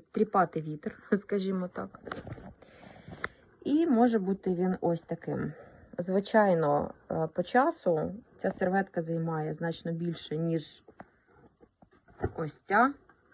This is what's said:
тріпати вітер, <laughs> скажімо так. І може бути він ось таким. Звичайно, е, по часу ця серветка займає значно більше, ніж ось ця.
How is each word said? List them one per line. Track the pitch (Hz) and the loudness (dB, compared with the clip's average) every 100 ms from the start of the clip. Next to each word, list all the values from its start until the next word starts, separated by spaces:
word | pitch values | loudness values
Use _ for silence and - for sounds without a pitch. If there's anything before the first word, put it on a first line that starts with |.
| - | -4
тріпати | - 208 202 170 160 | -2 2 4 2 0
вітер, | 156 151 - - - | -6 -8 -10 -10 -2
<laughs> | 202 | -2
скажімо | - 202 190 190 180 | 0 -4 -2 -4 -6
так. | - 196 - - - - - - - - - - - - - - _ _ _ | -8 -12 -14 -14 -12 -12 -14 -16 -20 -20 -20 -20 -20 -18 -12 -12 _ _ _
І | - 294 339 | 0 2 4
може | 233 240 226 | 6 6 4
бути | 185 196 - | 0 -2 0
він | 175 185 185 | 0 0 0
ось | 170 170 | 0 0
таким. | - 165 - 143 151 147 - - - - | -4 -8 -4 -4 -4 -8 -18 -20 -16 -8
Звичайно, | 180 185 196 226 208 170 151 147 - - - | 0 0 2 4 6 4 4 2 0 -8 -6
е, | 165 160 | -2 -2
по | - | -2
часу | 175 247 285 330 - 160 165 196 - - | 0 4 2 2 0 0 0 -6 -16 -6
ця | 190 | -4
серветка | - 185 190 190 - | -2 0 0 -2 -4
займає | 165 165 165 160 156 | -4 -2 -2 -2 -4
значно | 156 170 165 170 | -4 -6 -4 -6
більше, | 165 170 165 - 151 | -4 -4 -6 -6 -4
ніж | 165 165 151 - _ - - _ _ _ - _ - _ _ _ _ - - - | 0 -2 -4 -14 _ -20 -20 _ _ _ -20 _ -20 _ _ _ _ -8 -8 -6
ось | 156 - - | -8 -8 0
ця. | 202 254 285 _ _ _ | 4 4 0 _ _ _